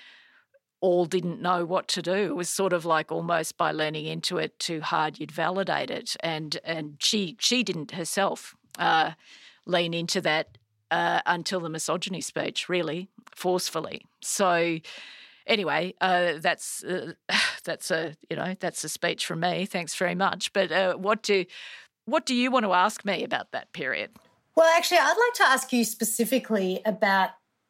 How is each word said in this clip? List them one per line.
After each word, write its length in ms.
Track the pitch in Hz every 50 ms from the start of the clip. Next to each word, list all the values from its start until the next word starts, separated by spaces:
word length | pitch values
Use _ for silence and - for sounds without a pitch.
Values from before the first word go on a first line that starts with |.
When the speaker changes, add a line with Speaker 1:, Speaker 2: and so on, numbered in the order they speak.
| - - - - - _ _ _ _ _ _ _ _ _ _ _
Speaker 1:
all 260 | - 185 175 180 180
didn't 360 | 156 190 185 165 175 165 -
know 240 | 160 180 185 175 175
what 220 | 160 180 180 -
to 140 | - - 185
do. 120 | - 165 185
It 220 | 196 208 165 147
was 140 | 180 175 -
sort 240 | - - 196 190 175
of 120 | 175 160
like 260 | 170 160 156 151 -
almost 460 | 160 165 170 170 170 165 160 - -
by 140 | - 170 156
leaning 340 | 156 156 156 151 156 156 151
into 320 | 156 160 165 160 - 180
it 220 | 165 156 160 - -
too 220 | - - 170 156
hard, 380 | 151 - 170 160 156 156 151 -
you'd 120 | 156 143
validate 580 | 147 170 165 165 185 196 190 185 151 143 139 -
it. 260 | - - - - - -
And, 400 | - 165 160 156 156 151 - - -
and 340 | 160 165 160 156 147 147 -
she, 360 | - - - 214 196 165 131 -
she 240 | - - 240 254 233
didn't 280 | - 175 165 147 -
herself, 640 | - 165 165 - - 202 196 190 233 - - - - _ _ _ -
uh, 340 | - 170 170 165 160 160 175 160 - _ - - - - - - _ _
lean 280 | 170 175 170 175 170 170
into 280 | 170 170 165 - 190
that, 360 | 165 165 151 160 151 - - _ _ _ _ _ _ -
uh, 300 | 165 170 170 170 170 175 -
until 340 | - 175 175 165 - 196 185
the 100 | 170 165
misogyny 520 | 156 160 - - 156 180 - - 190 160
speech, 480 | 147 - - 156 - - - - - -
really, 400 | 180 180 170 156 147 175 190 - _ - - - -
forcefully. 720 | - - 180 180 180 - - - 160 151 - - - - _ _ _
So 580 | - - - - 208 180 175 170 170 170 165 160 - - - - - - - - - - - _ -
anyway, 480 | - - 214 190 151 143 156 175 185 - -
uh, 320 | - 185 185 180 180 175 151 156
that's, 440 | 165 180 156 - - - - - -
uh, 300 | 127 180 180 127 165 - - _ -
<sighs> 340 | - - - - - - -
that's 260 | - 165 - - -
a, 240 | 180 165 165 156 156 - - -
you 60 | -
know, 200 | - 143 180 185 -
that's 240 | - 170 - - -
a 60 | 156
speech 360 | - - - 170 165 - -
from 140 | - 170 160
me. 260 | 165 180 170 165 185
Thanks 300 | 202 - 185 170 151 -
very 200 | - 185 175 175
much. 380 | 180 196 180 - 185 - - -
But, 180 | 202 190 165
uh, 220 | 156 180 196 180 160
what 280 | 147 190 202 220 214 -
do, 220 | - 202 190 180 - - - - - - - - _ _ _ _
what 200 | - 254 320 320
do 100 | - 254
you 160 | 240 247 262
want 140 | 247 254 220
to 80 | 196 180
ask 320 | 180 185 214 214 - -
me 180 | 202 190 165 262
about 280 | - - 120 - -
that 220 | - - - - -
period? 380 | - 143 131 - - 104 - - - _ _ _ _ _ _ _
Speaker 2:
Well, 160 | 320 330 330 330
actually, 220 | 339 339 - 359 330
I'd 180 | 269 285 349
like 160 | 415 480 480 370
to 160 | - 392 277
ask 220 | 269 254 - - 254
you 100 | 240 226
specifically 1000 | - - - 220 - - - 233 214 269 254 - - 220 190 190 185 185 - -
about 460 | 220 208 - - 202 196 196 185 - - - _ _ _ _ _